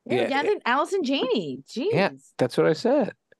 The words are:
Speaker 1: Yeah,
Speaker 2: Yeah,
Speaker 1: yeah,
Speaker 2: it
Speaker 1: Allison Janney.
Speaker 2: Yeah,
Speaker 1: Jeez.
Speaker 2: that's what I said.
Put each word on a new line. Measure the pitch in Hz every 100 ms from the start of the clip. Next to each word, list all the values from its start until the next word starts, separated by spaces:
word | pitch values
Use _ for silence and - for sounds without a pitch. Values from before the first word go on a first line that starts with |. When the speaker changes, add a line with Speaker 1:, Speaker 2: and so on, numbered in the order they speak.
Speaker 1:
Yeah, | - -
Speaker 2:
Yeah, | -
Speaker 1:
yeah, | 269 330
Speaker 2:
it | 403 233
Speaker 1:
Allison | 262 320 392
Janney. | 262 277 508 262 151 127 - 220
Speaker 2:
Yeah, | 359 466 196
Speaker 1:
Jeez. | 135 - -
Speaker 2:
that's | 123 -
what | 165
I |
said. | 156 226 294 214 - _